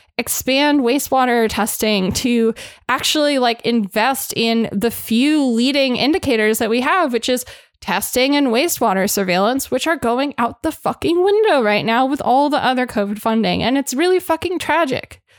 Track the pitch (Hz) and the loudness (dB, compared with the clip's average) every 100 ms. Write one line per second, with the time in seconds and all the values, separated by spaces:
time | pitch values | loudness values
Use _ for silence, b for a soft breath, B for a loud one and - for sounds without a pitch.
0 | B - 240 - - 262 294 294 233 277 | B -10 -6 -4 0 2 4 2 2 0
1 | - 262 254 240 226 - 202 - 220 208 | 0 0 2 2 0 0 -4 -2 0 0
2 | 185 - 247 240 226 226 B B - 262 | 0 -2 0 2 2 0 B B -6 -4
3 | - 311 294 277 247 233 - 233 196 214 | -2 0 2 2 0 0 0 0 0 0
4 | 233 269 - - 226 226 226 202 226 220 | 0 0 -4 -2 0 0 0 -2 -2 -4
5 | - 226 277 302 269 226 247 285 269 247 | -2 2 2 2 2 2 2 2 0 0
6 | 254 339 - 233 214 220 226 233 262 370 | 0 0 0 0 2 0 0 0 0 0
7 | 320 240 - 247 - B B _ - 185 | 0 -2 -2 -4 -6 B B _ -6 -4
8 | - 240 262 285 277 226 330 - 233 190 | -2 0 2 2 2 2 0 0 0 0
9 | 185 - 190 180 202 269 - 254 311 330 | 0 -2 0 0 0 0 -2 -4 -2 -2
10 | 240 240 285 - 233 - 320 - - - | -2 -2 -2 -4 -6 -4 -6 -4 -6 -4
11 | - 339 370 415 440 294 214 214 220 233 | 0 2 2 4 4 2 2 0 0 0
12 | 262 285 - 247 294 285 - 254 247 233 | 0 0 0 2 2 0 0 0 -2 -2
13 | 202 208 226 220 190 180 190 269 269 254 | -4 -4 -2 0 0 0 0 0 -2 0
14 | 349 370 - 320 349 339 - 302 311 - | 2 0 0 -2 -2 -4 -2 0 0 -2
15 | - - b | -8 -18 b